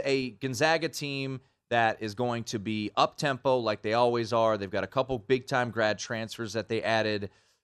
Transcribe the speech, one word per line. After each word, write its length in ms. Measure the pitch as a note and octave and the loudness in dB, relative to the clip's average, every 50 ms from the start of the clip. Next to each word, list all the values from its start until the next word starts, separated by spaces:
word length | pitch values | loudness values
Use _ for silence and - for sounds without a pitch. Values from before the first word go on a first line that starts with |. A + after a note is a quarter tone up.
| - | 0
a 260 | C#3 C#3 C3+ C3 B2+ | 2 2 2 0 -2
Gonzaga 580 | G#2+ - - C3 B2+ G#2+ D3+ D#3 E3 E3 D#3 D#3+ | -6 -6 -6 -4 0 2 2 4 4 2 0 -4
team 520 | - - D3+ C#3+ C#3 C#3 C3+ C3+ C3 B2+ - _ _ _ _ - | -6 -6 -6 -6 -6 -6 -6 -6 -8 -8 -12 _ _ _ _ 0
that 280 | A#2+ A#2 A#2 A2 G#2 - | 2 4 4 4 2 0
is 140 | A2 G#2+ G#2 | -4 -6 -4
going 300 | A2 B2 B2 A#2 A#2 A2+ | -2 -2 0 -2 -2 -4
to 140 | - - A2+ | -6 -6 -6
be 320 | F#2 A2+ A2 G#2+ G#2+ G2+ - | -4 -4 -2 -2 -2 0 2
up-tempo 640 | B2 D3 D#3+ - - D#3+ C#3+ C3+ B2 - C#3 C3 B2+ | 2 2 2 0 -2 -2 -2 -2 0 0 2 2 2
like 240 | A#2 A2 G#2+ G2+ | 2 0 -2 -2
they 120 | - G#2 A2 | -2 0 2
always 380 | A#2+ B2 A#2+ A#2+ A#2 A#2 G#2 | 4 4 4 2 2 0 0
are. 240 | A#2+ A2+ A2+ A2 A2 G#2 | 2 2 4 4 2 0
They've 120 | G2 F#2 | -2 -2
got 140 | G#2 G2 F#2+ | -2 -2 -4
a 40 | - | -2
couple 300 | - C3+ C3 - C3 A#2 | 0 -2 -2 0 -4 -6
big-time 520 | - - B2+ C3 B2 - C#3 B2+ B2 A#2 | 0 0 0 0 0 0 -2 0 0 0
grad 280 | G2+ A2+ A2 G#2+ G#2 F#2+ | 0 0 2 2 0 0
transfers 540 | - - B2 A2+ A2+ G#2+ - - A#2 G#2+ | -4 -6 -6 -6 -6 -6 -8 -8 -8 -6
that 160 | F#2+ A2+ G#2+ - | -4 -4 -4 -2
they 140 | A#2 A2 | -2 -2
added. 480 | - G#2 A2+ A2 A2 G#2+ G#2+ G#2 G2+ G2+ - _ _ _ _ _ | 0 2 2 2 2 2 0 -2 -4 -8 -10 _ _ _ _ _